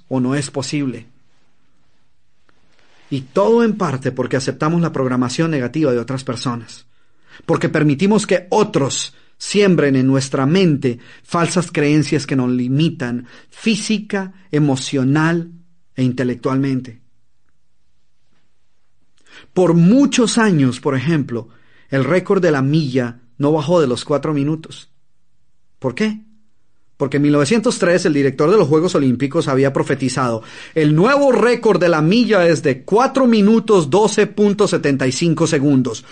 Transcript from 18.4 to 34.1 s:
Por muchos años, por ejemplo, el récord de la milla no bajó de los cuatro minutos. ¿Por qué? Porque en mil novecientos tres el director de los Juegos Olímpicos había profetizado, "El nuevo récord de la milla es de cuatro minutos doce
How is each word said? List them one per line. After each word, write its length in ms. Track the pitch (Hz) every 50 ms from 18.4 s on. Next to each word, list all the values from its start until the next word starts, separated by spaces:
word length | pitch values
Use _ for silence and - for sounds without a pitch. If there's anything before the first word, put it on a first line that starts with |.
| - - - - - - - - - - - - - - _ _ - - - - - -
Por 220 | - 180 185 165 165
muchos 640 | 170 170 180 233 277 285 - - - 240 208 - 240
años, 420 | 220 214 180 147 139 127 117 -
por 160 | - 151 135
ejemplo, 540 | 131 131 156 170 151 123 - 117 113 - - - - - - - - - -
el 140 | 139 135 127
récord 360 | 127 175 185 185 - 202 196
de 100 | 175 170
la 120 | 151 135
milla 580 | 131 139 151 165 156 127 123 131 123 117 113 - - - -
no 160 | - 143 147
bajó 260 | 156 156 139 151 180 175
de 60 | 151
los 200 | 123 123 113 -
cuatro 260 | - 147 139 143 156
minutos. 560 | 151 143 139 147 160 160 160 - - - - - - - - - - - - - - - - - - - - - - -
¿Por 160 | - 131 123
qué? 280 | - 214 220 214 214 - - - - - - - - - - - - - - -
Porque 220 | - 143 135 143 143
en 60 | 147
mil 80 | 147
novecientos 460 | 147 147 147 131 226 233 - 247 - -
tres 280 | 190 175 175 185 185
el 80 | 185 147
director 360 | 139 139 135 135 135 151 160
de 60 | 208
los 120 | 220 170 131
Juegos 260 | 151 160 170 185 180
Olímpicos 540 | 165 139 131 120 117 139 135 139 165 160 156
había 260 | 135 131 139 139 135
profetizado, 680 | 165 147 - 143 131 135 123 - 147 131 120 117 110 - - - - - - -
"El 200 | 160 156 151 151
nuevo 360 | 156 185 247 285 285 285 277
récord 480 | 247 208 214 240 240 240 240 226 196 165
de 120 | 180 170
la 100 | 170 156
milla 480 | 151 160 202 240 240 202 214 185 175 170
es 140 | 160 143
de 220 | 135 147 123 127 -
cuatro 420 | - 190 220 262 254 254 269 262
minutos 640 | 240 226 214 196 202 226 226 220 226 214 190 151 131
doce 360 | 151 196 220 202